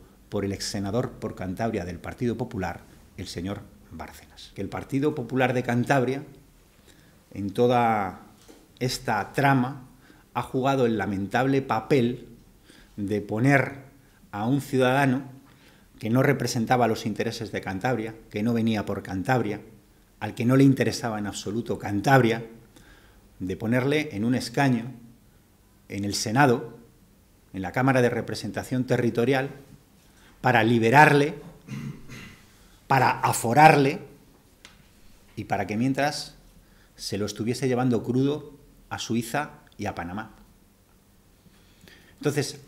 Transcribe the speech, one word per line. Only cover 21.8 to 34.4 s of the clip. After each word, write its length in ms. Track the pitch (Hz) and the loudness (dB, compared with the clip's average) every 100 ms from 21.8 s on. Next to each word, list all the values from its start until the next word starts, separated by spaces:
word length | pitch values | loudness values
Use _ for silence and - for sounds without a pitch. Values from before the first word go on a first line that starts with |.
| 107 101 117 135 120 113 123 - - - - - - - - - | -4 -2 4 6 6 0 -6 -16 -20 -20 -20 -20 -20 -20 -20 -10
de 160 | 95 92 | -8 -6
ponerle 540 | 110 127 131 151 151 | -2 0 0 0 -2
en 140 | 101 117 | -4 -2
un 100 | 123 | -2
escaño 560 | - - 135 117 113 - - - _ _ _ _ _ _ - | -2 0 2 2 -2 -12 -20 -20 _ _ _ _ _ _ -12
en 160 | 98 | -8
el 120 | 101 98 | -6 -4
Senado, 640 | 110 117 143 117 - - - _ _ _ _ _ _ | -2 4 4 4 -2 -16 -20 _ _ _ _ _ _
en 80 | 95 | -10
la 100 | 92 | -6
Cámara 300 | 127 135 127 | 0 2 4
de 80 | 120 | 2
Representación 720 | 113 92 107 - 135 - 127 | 0 -6 -8 -8 -8 -4 -4
Territorial, 680 | 127 123 117 113 120 135 139 - - - _ _ _ _ - - | 0 0 0 0 2 0 -2 -8 -20 -20 _ _ _ _ -20 -4
para 240 | 123 120 110 | 2 4 6
liberarle, 720 | 117 113 135 151 143 147 - - - - 135 - - - - - - - - - - - | 4 6 10 10 8 4 -2 -14 -20 -16 -12 -12 -12 -16 -18 -18 -20 -20 -20 -20 -12 0
para 240 | 135 123 - | 2 2 2
aforarle 800 | 120 - 117 123 156 147 139 156 - - - _ | -2 -2 2 8 8 8 4 0 -10 -20 -20 _